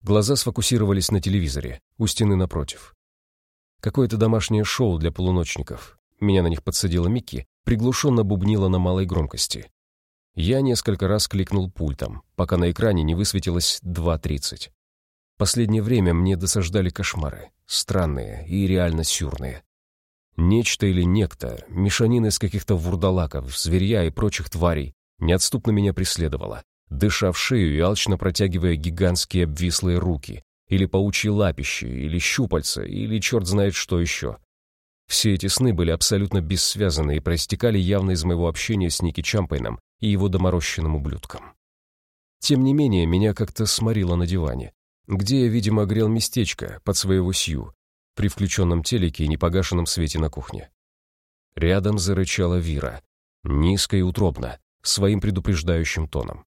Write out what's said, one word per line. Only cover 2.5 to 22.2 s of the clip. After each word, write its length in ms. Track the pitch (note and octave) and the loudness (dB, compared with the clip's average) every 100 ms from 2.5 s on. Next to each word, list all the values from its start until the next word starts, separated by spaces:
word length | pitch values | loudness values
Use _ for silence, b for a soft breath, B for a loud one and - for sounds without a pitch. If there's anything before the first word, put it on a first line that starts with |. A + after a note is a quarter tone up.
| D#2+ C#2 - - _ _ _ _ _ _ _ _ _ G#2+ | -2 -6 -10 -18 _ _ _ _ _ _ _ _ _ -4
Какое-то 320 | C#3 B2 A2 | 0 0 2
домашнее 460 | A2 A2+ - A2 | 2 2 2 0
шоу 340 | G#2+ - A#2+ E2+ | 0 0 0 2
для 140 | D#2 | 0
полуночников. 880 | D2+ F#2 F2+ E2 - C#2 - - _ _ _ | 0 0 0 0 -6 -8 -10 -14 _ _ _
Меня 220 | G2+ F#2+ | 2 4
на 60 | - | 2
них 160 | D#2 | 0
подсадила 440 | - - F#2+ F2 F2 | -4 -2 0 2 2
Микки, 380 | B2 - B1+ - _ - | 0 -4 -12 -12 _ -2
приглушённо 580 | A#2 A#2+ B2+ D3 A#2+ | 2 2 2 2 2
бубнила 440 | G2+ G2+ G2 G#2+ F#2+ | 2 2 2 2 2
на 120 | F#2 | 2
малой 260 | F2+ F#2 F#2+ | 2 0 0
громкости. 640 | E2+ D2 - - A1+ - _ _ _ _ _ _ | 0 -2 -4 -6 -6 -12 _ _ _ _ _ _
Я 280 | - E2+ C3 | -4 0 2
несколько 460 | C3+ A#2 - F#2+ F#2+ | 2 0 0 0 0
раз 200 | G#2+ - | 0 0
кликнул 420 | G2+ F#2 G2+ F#2 | -2 -2 -2 -2
пультом, 540 | - D#2 C2 G#1+ G#1+ _ - | -4 -4 -4 -8 -10 _ -4
пока 220 | E2+ F2 | 0 2
на 140 | F2 | 0
экране 320 | E2+ A2+ F#2 | 2 0 2
не 100 | D#2 | 0
высветилось 680 | E2+ G2+ G2 F2+ F2 - - | 0 0 -2 -2 -2 -2 -4
два 340 | F2+ F2 E2+ D#2+ | -6 -2 0 -2
тридцать. 540 | D#2 C#2+ - - - _ _ _ _ _ _ _ | -2 -4 -6 -10 -16 _ _ _ _ _ _ _
Последнее 460 | G2+ A#2+ A2+ A2 | -2 0 2 0
время 300 | G#2 A#2+ F#2 | 2 2 4
мне 220 | E2+ F#2 F#2 | 4 2 2
досаждали 540 | F#2 G#2 E2+ G2+ F2+ | 0 0 0 0 0
кошмары, 640 | - F#2 - C#2+ - - _ _ | -2 -6 -4 -6 -8 -18 _ _
странные 800 | - - F#2+ E2 C#2 G#1 G#1+ D#2+ | -6 -2 0 0 -2 -6 -10 -4
и 180 | F#2+ F#2+ | 0 2
реально 380 | F#2 F2 D#2+ | 2 2 0
сюрные. 600 | D#2 - D2 - C2 C2 _ _ _ _ _ _ _ - | -2 -2 -4 -6 -8 -10 _ _ _ _ _ _ _ 0
Нечто 520 | E2+ A2 A2+ - G2+ | 4 4 2 0 2
или 160 | F2+ | 4
некто, 600 | F2 G2+ G2 - B1 A#1 - | 4 4 2 -2 -10 -10 -8
мешанина 580 | F2 G2 - A2+ A#2+ | 0 0 2 2 4